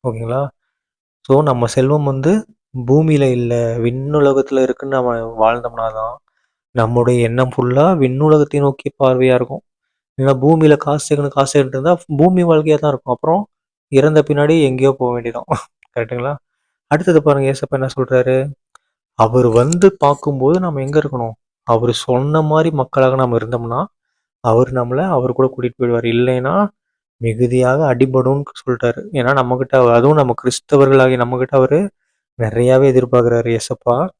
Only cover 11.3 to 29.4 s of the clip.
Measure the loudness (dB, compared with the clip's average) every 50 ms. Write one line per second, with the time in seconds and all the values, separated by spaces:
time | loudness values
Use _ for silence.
11.3 | 0 0 -2 2 2 0 0 0 -4 -4 0 0 -2 -2 -4 -8 0 2 2 4
12.3 | 4 2 2 2 2 2 2 2 0 0 0 -2 -2 -4 _ -6 -6 -4 -2 -2
13.3 | -2 -2 -4 _ _ _ _ _ _ _ _ _ 2 2 2 4 2 2 2 2
14.3 | 0 0 2 2 2 2 2 0 0 0 0 0 0 0 -4 -4 -4 -4 -6 -8
15.3 | -10 -10 -6 -6 -6 -6 -6 _ _ _ _ _ _ -8 -8 -6 -8 -8 -6 -8
16.3 | -8 -10 _ _ _ _ _ _ _ _ _ _ -2 0 0 2 2 2 4 2
17.3 | 0 2 0 -2 -2 -4 -6 -6 -4 -6 -4 -6 -4 -6 -4 0 0 0 2 2
18.3 | 0 -2 -2 -6 -10 _ _ _ _ _ _ _ _ _ _ _ _ 0 0 2
19.3 | 4 2 2 4 4 2 2 2 2 4 4 2 4 _ 0 0 0 0 -4 -6
20.3 | -4 -2 0 0 0 0 -2 -4 -6 -6 -6 -2 -2 -2 -2 -2 -6 -6 -8 -8
21.3 | -10 _ _ _ _ _ _ -2 0 0 0 -2 -4 -4 -4 -2 -2 -2 0 0
22.3 | 0 0 0 0 0 0 0 0 -2 -4 -6 -2 0 2 2 2 2 0 0 0
23.3 | 0 -2 -2 -4 -6 -6 -6 -6 -6 -6 -6 -8 _ _ _ _ _ _ _ _
24.3 | _ _ -2 0 2 2 2 0 -2 -6 -4 -4 -4 -4 -2 -2 -2 -2 -2 -2
25.3 | -2 0 -2 -2 -2 -6 -8 -8 -6 _ -4 -2 -2 -2 -2 -2 0 0 0 0
26.3 | -2 -2 -4 -2 -2 -2 -2 -2 _ _ _ _ _ _ _ _ _ _ -6 -6
27.3 | -2 -2 -2 0 0 0 0 0 0 0 0 -2 2 0 0 0 2 0 0 0
28.3 | -2 -2 -6 -10 -16 -12 -6 -6 -6 -2 -2 -4 -4 -4 -12 -8 -6 -2 -2 0
29.3 | 0 0